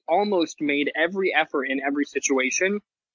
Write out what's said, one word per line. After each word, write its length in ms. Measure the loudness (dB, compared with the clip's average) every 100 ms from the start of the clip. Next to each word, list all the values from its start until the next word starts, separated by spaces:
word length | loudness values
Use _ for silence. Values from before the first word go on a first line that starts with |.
| 0
almost 540 | 0 2 0 0 -2
made 300 | -2 0 0 0
every 380 | -2 0 0
effort 320 | 2 0 -2 -2
in 140 | -2
every 260 | -2 -2 -2
situation 760 | -2 0 0 0 0 0 -2 -6 _ _